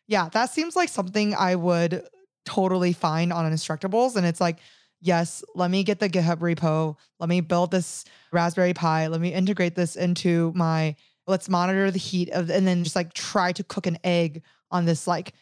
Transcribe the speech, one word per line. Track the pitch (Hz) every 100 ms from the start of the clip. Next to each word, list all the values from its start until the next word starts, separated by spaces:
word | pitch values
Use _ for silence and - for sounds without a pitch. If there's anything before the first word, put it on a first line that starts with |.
| -
Yeah, | 208 165
that | 220 247
seems | - 330 359
like | 349
something | - 180 208 208 208
I | 185 185
would | 175 170 170 175 - _ _ _ -
totally | - 185 185 180
find | 170 165 160 175
on | 170 160
Instructables. | 156 - 156 190 220 254 226
And | 175
it's | 170
like, | 175 165 - _ _ _
yes, | 170 170 170 - - 175
let | 180
me | 190
get | 196 202
the | 208
GitHub | 180 165 165
repo. | 170 165 170 156 160 147 _ _
Let | 165
me | 180
build | 160 175 175
this | 185 165 - - - _
Raspberry | 175 170 160 180
Pi. | 175 170 160 160
Let | 165
me | 175
integrate | 175 190 196 175 175
this | 170 -
into | 175 175 180 170 165 180
my, | 165 160 156 147 _ _ -
let's | 185 -
monitor | 180 180 190 196
the | 185
heat | - 180 175
of, | 180 170
and | 175 190
then | 180
just, | 165 185
like, | 170
try | - - 208 180
to | 180
cook | 190 - 185
an | 165
egg | 180 175 165 156 - _ _
on | 175 170
this, | 165 -
like, | 170 - -